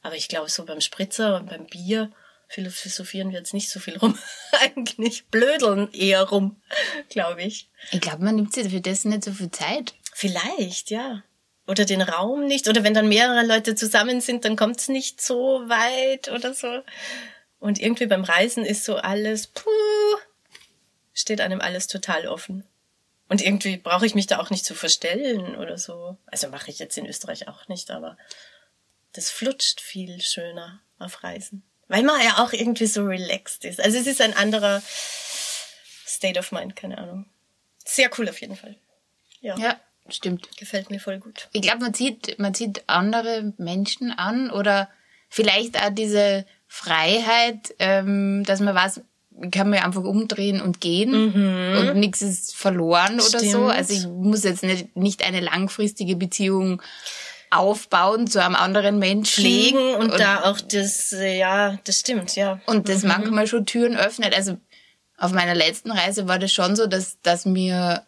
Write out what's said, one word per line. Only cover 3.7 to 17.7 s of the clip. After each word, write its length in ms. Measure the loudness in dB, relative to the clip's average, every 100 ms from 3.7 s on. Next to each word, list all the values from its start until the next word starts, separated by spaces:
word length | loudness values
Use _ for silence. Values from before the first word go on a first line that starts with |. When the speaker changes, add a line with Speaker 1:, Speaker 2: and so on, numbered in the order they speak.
Speaker 1:
so 100 | -8
viel 180 | -10 0
rum. 200 | 2 2 -6 -16
<laughs> 220 | 0 2
Eigentlich 680 | 2 0 -8 -2 -4 -4 _
blödeln 640 | 2 4 4 4 2 0
eher 300 | 0 4 4
rum, 380 | 4 2 0 -4 _ -4 -2 -4 -8
glaub 280 | -4 -2 -2
ich. 320 | -8 -10 -16 _ -6
Speaker 2:
Ich 100 | -4
glaub, 180 | -4 -2
man 160 | 0 2
nimmt 180 | 0
sich 160 | -2 -2
für 120 | -2
das 240 | -2 -2 -2
nicht 180 | -2
so 80 | -4
viel 200 | -8 -8
Zeit. 420 | -6 -4 -4 -6 -12 -14
Speaker 1:
Vielleicht, 760 | -6 -4 -2 -4 -4 -4 -6 -8
ja. 340 | -8 -6 -10 -14 _ _ _ -6
Oder 180 | 0 2
den 160 | 2
Raum 440 | 0 0 0 0 0
nicht. 220 | 0 2
Oder 160 | 4
wenn 100 | 4
dann 140 | 4 4
mehrere 380 | 6 4 4 4
Leute 300 | 4 2 -2
zusammen 440 | 2 2 4 0
sind, 220 | -2 -2
dann 120 | 0 2
kommt's 320 | 0 0 -2
nicht 320 | -2 -4 -6
so 420 | -4 0 2 0 0
weit 640 | 2 2 2 0 -2 -4
oder 220 | -6 -6
so. 280 | -6 -6 -8 -10 -16 -12 -12 -14 -20 _ _
Und 200 | -2